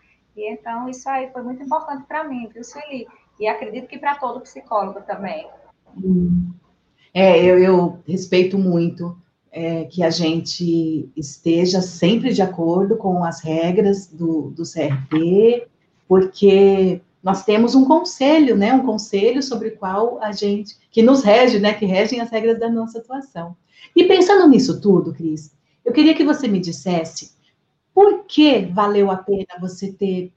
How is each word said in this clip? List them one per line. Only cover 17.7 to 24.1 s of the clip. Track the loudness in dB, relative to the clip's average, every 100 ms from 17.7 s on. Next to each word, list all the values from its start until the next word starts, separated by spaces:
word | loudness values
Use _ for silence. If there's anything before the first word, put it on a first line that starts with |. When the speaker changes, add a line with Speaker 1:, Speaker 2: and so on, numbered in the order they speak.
Speaker 2:
um | 4
conselho, | 6 4 2 -2 2 4 4 2
né? | 2
Um | 2 0
conselho | -6 -4 -2 0 0
sobre | -4 -6 -8
o | -10
qual | -6 -4 -4 -4
a | -8
gente... | -6 -4 -4 -8 -18 _
Que | 4
nos | 4 6
rege, | 6 6 4 2
né? | 0
Que | -2
regem | -2 0 -2 -4
as | -6
regras | -4 -2 -2
da | -2
nossa | -4 -6 -12
atuação. | -14 -16 -14 -16 -16 -18 _ _ -2 2
E |
pensando | 4